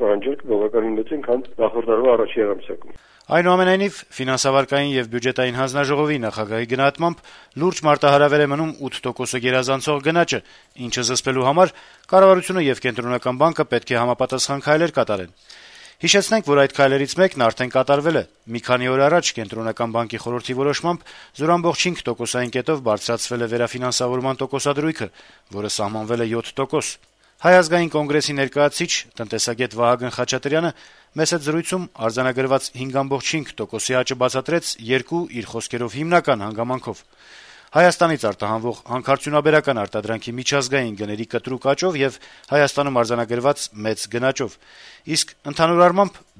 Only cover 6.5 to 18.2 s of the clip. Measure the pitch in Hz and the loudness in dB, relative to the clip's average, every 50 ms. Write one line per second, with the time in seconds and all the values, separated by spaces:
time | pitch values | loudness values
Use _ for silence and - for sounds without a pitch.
6.5 | 110 113 120 113 127 131 135 139 - - 165 170 170 - - - - - - _ | -4 -4 -4 -2 0 2 2 2 2 2 0 -2 -2 -4 -10 -20 -20 -20 -20 _
7.5 | _ 131 160 185 170 - 156 156 147 147 - 143 143 143 147 147 143 147 147 139 | _ -2 -2 -2 -2 2 2 4 4 6 6 6 6 6 6 6 4 4 2 2
8.5 | 143 147 160 160 143 - 139 127 - - - 127 117 - 127 - - 127 117 127 | 0 -2 -4 -4 -6 -8 -10 -10 -10 -8 -8 -8 -6 -6 -6 -4 -4 -2 0 2
9.5 | 127 131 127 127 135 131 - 156 147 139 135 156 165 170 170 - 135 113 - - | 2 2 2 0 0 -2 0 -2 -2 0 0 0 2 2 2 2 0 -4 -6 -10
10.5 | - - _ _ _ - 123 117 107 127 120 110 127 123 - 135 131 131 127 131 | -16 -20 _ _ _ -12 -10 -6 -4 -4 -2 -2 -2 -2 -2 0 0 2 2 2
11.5 | 143 170 185 160 - - - - - - _ - 185 190 190 190 190 180 175 - | 4 4 4 4 2 -2 -18 -20 -20 -20 _ 2 6 8 8 8 8 6 4 0
12.5 | 185 185 160 139 123 - - 127 113 120 120 123 123 120 - 131 127 127 151 165 | -2 0 0 0 0 0 -2 -4 -4 -4 -4 -2 -4 -2 -2 -2 0 2 2 2
13.5 | 156 - 151 - 127 117 - - 127 117 120 123 123 - 131 123 131 131 - - | 2 0 -2 0 -2 -2 -2 -2 -2 0 0 0 0 0 -2 -2 -2 -4 -4 -4
14.5 | 139 139 - 147 151 156 170 160 - 135 117 - 104 95 92 87 - _ _ - | -4 -4 0 2 2 2 2 2 0 0 0 0 -2 -4 -6 -10 -16 _ _ -20
15.5 | - - - - - - - - - _ - 170 196 202 190 - 220 220 - 143 | -20 -20 -20 -20 -20 -20 -20 -20 -12 _ 0 2 2 2 2 2 0 0 2 2
16.5 | 143 143 139 135 - - 139 135 135 139 139 131 - 175 190 185 - 139 120 113 | 4 4 4 4 4 4 4 4 4 2 0 -2 0 2 2 2 2 2 2 2
17.5 | 107 - 127 123 - 131 127 - 143 139 143 165 165 131 | 2 0 -4 -2 0 0 2 4 2 2 2 2 0 0